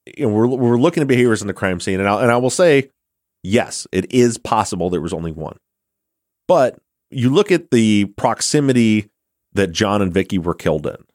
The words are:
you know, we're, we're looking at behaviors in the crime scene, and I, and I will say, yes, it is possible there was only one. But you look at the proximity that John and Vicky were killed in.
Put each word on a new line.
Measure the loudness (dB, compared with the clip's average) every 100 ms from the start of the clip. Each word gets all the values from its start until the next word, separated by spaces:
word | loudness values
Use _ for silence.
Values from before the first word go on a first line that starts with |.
| -16
you | -6 -2
know, |
we're, | 0 0
we're | 0 2 2
looking | 2 0
at | 0
behaviors | 2 2 0
in | -4
the |
crime | -4 -4 -4
scene, | -4 -2
and | 0
I, | 0
and | 2
I | 0
will | 0
say, | 2 2 2 0 _ _ _ _ _
yes, | -2 -2 -2 -8 -6
it | -4 0
is | 2 2 0
possible | -4 -2 -2 -4 -2
there | -4
was | -6
only | -6 -8
one. | -8 -12 -14 _ _ _ _ _ _ _ _ 0
But | 2 2 -2 _ _ _
you | -2 2
look | 2 2
at | 0 2
the | 2 4 2 0 -2
proximity | -2 -2 -2 0 2 2 2 2 -2 _ _ _ _
that | -4 -2
John | 0 0 0
and | 0
Vicky | -2 -2 -4
were | -4
killed | -4 -2 -2 -6
in. | -12 _